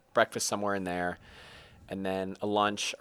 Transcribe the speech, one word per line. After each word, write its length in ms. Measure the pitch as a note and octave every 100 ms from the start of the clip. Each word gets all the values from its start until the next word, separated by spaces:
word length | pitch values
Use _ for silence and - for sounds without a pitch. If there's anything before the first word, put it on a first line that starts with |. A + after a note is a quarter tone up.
| _
breakfast 340 | - A2 A#2 -
somewhere 280 | G#2 G#2 G2
in 80 |
there, 340 | F#2 F2+ F2+ F2+ - - - - - - -
and 160 | G2 F#2+
then 320 | F#2+ F#2+ F#2+
a 40 | G#2
lunch 480 | G#2 G#2 G2+ - -